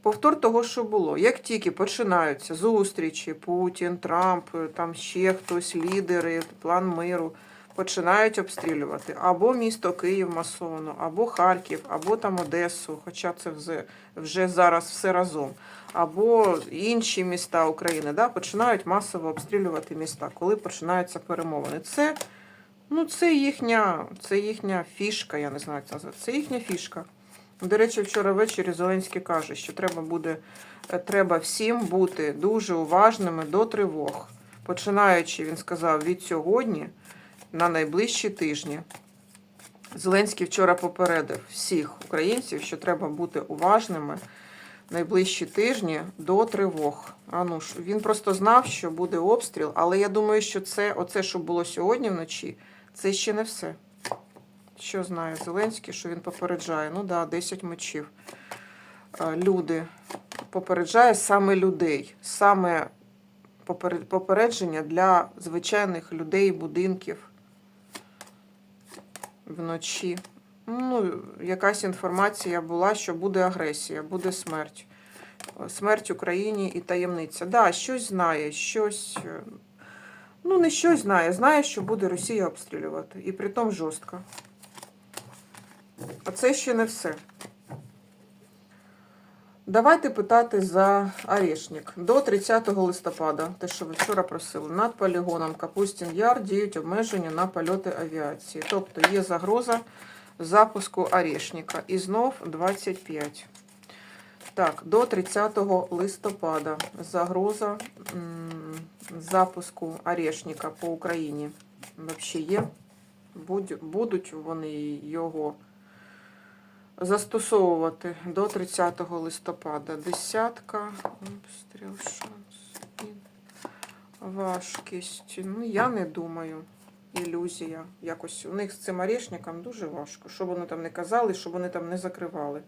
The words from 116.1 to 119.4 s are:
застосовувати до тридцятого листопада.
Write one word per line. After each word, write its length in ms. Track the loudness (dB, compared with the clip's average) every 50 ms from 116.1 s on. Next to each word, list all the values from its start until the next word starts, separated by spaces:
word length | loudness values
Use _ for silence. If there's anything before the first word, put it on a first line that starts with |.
| -20 -20 -20 -20 -20 -20 -20 -20 -20 -20 -20 -20 _ -20 -20 _ _
застосовувати 1200 | -6 0 0 0 0 0 -2 -4 -4 0 2 4 6 6 6 4 2 0 -2 -2 -6 -10 -10 -10 -10 -10
до 220 | -6 -2 -2 -2
тридцятого 720 | -2 -2 -4 -6 -4 0 0 0 0 0 -4 -8 -6 -6 -6
листопада. 760 | -6 -8 -10 -8